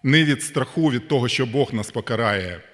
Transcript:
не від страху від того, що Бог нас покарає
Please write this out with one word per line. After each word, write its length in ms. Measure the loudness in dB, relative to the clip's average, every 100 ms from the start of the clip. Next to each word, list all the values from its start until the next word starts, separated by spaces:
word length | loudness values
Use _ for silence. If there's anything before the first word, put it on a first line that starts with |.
не 200 | 4 4
від 200 | 4 2
страху 480 | -2 -4 -4 0 0
від 160 | 0 0
того, 200 | 0 0
що 180 | 0
Бог 280 | -2 0 0
нас 180 | -2 -4
покарає 680 | -8 -4 0 0 0 -4 -10 -16